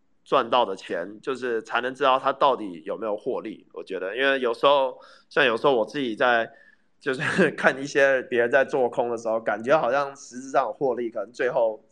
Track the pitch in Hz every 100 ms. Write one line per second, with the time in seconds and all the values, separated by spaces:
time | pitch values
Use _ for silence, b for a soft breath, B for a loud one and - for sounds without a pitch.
0 | _ _ _ 147 117 127 113 95 - 95
1 | 90 104 - 131 123 113 110 120 123 131
2 | 139 131 135 139 147 120 107 85 82 90
3 | 110 104 - 101 90 87 - - - 92
4 | 92 110 135 135 123 117 143 143 135 -
5 | B B B - 135 113 151 131 107 147
6 | 131 107 131 120 113 b b b b _
7 | - 131 143 - 165 - 160 135 139 147
8 | 139 131 - 120 120 139 135 143 120 120
9 | 120 117 113 113 113 104 113 156 127 135
10 | 139 139 - 123 135 139 123 104 143 110
11 | 117 113 104 123 131 127 113 107 _